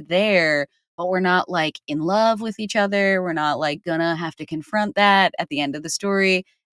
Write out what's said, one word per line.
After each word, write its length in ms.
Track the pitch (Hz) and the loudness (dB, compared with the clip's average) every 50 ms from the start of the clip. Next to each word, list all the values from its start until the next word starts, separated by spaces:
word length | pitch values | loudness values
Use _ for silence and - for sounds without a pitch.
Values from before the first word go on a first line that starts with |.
| 156 151 | -6 -2
there, 600 | 170 185 208 214 196 180 165 156 151 147 143 - _ _ _ _ _ - | 0 0 2 4 4 4 4 2 2 0 -2 -4 _ _ _ _ _ -6
but 100 | 175 180 | -4 -2
we're 100 | 185 185 | 0 0
not, 280 | 185 180 180 180 - - | 2 2 2 2 0 0
like, 300 | 180 170 156 151 - - _ - | -2 -2 -2 -2 -4 -8 _ -8
in 140 | 147 151 | -6 -4
love 400 | 156 175 196 214 220 226 226 208 | -2 0 2 2 2 2 2 0
with 180 | 226 220 208 - | -4 -8 -8 -8
each 160 | 214 208 - | -8 -4 0
other, 460 | 220 202 196 202 202 196 196 190 185 180 | 0 0 2 2 2 2 2 2 0 0
we're 100 | 175 160 | -2 -2
not, 260 | 156 151 151 147 135 | -2 0 0 0 0
like, 240 | 156 147 147 - - | -2 -2 -4 -4 -4
gonna 320 | 175 160 165 165 170 165 | -4 -2 0 0 0 0
have 200 | 165 170 160 - - | -2 -4 -6 -8 -10
to 80 | 151 | -10
confront 500 | - 160 160 151 - 214 214 214 208 - | -8 -8 -8 -6 -4 -2 -2 -2 -2 0
that 380 | 196 202 202 196 196 190 170 - - | 2 4 6 6 6 4 2 0 -4
at 100 | 170 - | -8 -6
the 100 | 151 139 | -4 -4
end 140 | 147 143 139 | -4 -4 -4
of 80 | 151 156 | -6 -8
the 60 | 160 | -8
story," 560 | - - - 202 196 196 190 190 185 180 185 _ _ _ _ _ | -8 -6 -4 -2 0 2 2 2 2 0 -2 _ _ _ _ _